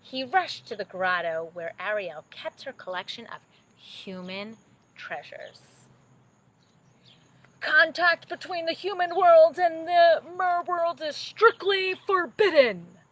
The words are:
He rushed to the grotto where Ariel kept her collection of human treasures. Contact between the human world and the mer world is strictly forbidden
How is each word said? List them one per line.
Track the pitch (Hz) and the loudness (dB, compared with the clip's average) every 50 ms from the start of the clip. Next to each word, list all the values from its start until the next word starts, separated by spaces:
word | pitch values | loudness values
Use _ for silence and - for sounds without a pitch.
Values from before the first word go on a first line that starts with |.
He | _ - - 262 262 | _ -12 -8 -8 -8
rushed | 247 247 381 359 302 - - - | -2 0 -2 -2 -2 -10 -14 -14
to | - 226 | -16 -12
the | 202 202 | -12 -12
grotto | _ - 185 185 185 180 175 170 170 160 165 165 165 | _ -6 -4 -2 -2 0 -2 -2 -4 -6 -6 -8 -10
where | 170 175 165 165 - _ | -12 -12 -12 -12 -10 _
Ariel | 180 202 214 214 196 175 156 151 151 _ | -8 -6 -6 -6 -6 -8 -12 -14 -18 _
kept | - - - 320 _ _ | -20 -14 -14 -14 _ _
her | - 277 | -18 -18
collection | 247 _ - - 185 180 202 - - - 233 | -16 _ -14 -10 -10 -10 -10 -10 -14 -16 -14
of | - - - _ _ _ _ _ _ _ | -16 -18 -18 _ _ _ _ _ _ _
human | _ _ - - - - 202 190 185 180 185 185 196 202 220 226 _ _ _ _ _ _ _ _ | _ _ -20 -20 -18 -16 -14 -14 -14 -12 -12 -12 -12 -12 -14 -16 _ _ _ _ _ _ _ _
treasures. | - - - 175 151 143 - - - - - - - - - - - - _ _ _ _ _ _ _ _ _ _ _ _ _ _ _ _ _ _ _ _ _ _ _ _ _ _ _ _ _ _ _ _ _ _ _ | -20 -14 -12 -12 -12 -14 -16 -18 -18 -18 -18 -20 -20 -20 -20 -20 -20 -20 _ _ _ _ _ _ _ _ _ _ _ _ _ _ _ _ _ _ _ _ _ _ _ _ _ _ _ _ _ _ _ _ _ _ _
Contact | - - 302 302 330 320 302 - 339 349 339 330 - _ | -4 0 4 4 4 2 0 0 2 2 2 0 -4 _
between | 359 - - 302 370 339 330 | -14 -14 -10 -10 -8 -6 -4
the | 330 | -6
human | 330 - - 370 403 359 359 349 339 | -6 -4 -6 -8 -4 -4 -4 -2 0
world | 359 381 349 339 320 320 330 277 349 | 4 6 8 10 10 10 8 6 2
and | 359 339 330 320 320 330 | 0 0 0 -2 -6 0
the | 349 339 339 339 330 - - 294 349 | 4 6 6 6 6 2 0 -10 -6
mer | 359 370 359 349 349 349 | -2 -2 0 0 -2 -2
world | - 359 349 339 339 339 247 | -4 -4 -2 -2 -4 -4 -4
is | 311 302 277 | -8 -8 -8
strictly | - - - - - 415 453 - - - 381 392 381 381 370 370 | -8 -12 -14 -2 4 4 4 4 4 -2 0 0 0 0 -2 -4
forbidden | - - - 392 370 349 254 - - 427 392 320 302 262 233 202 175 170 - _ _ _ _ | -6 -4 -2 -2 -2 -2 -4 0 0 2 4 6 4 4 4 2 -6 -12 -18 _ _ _ _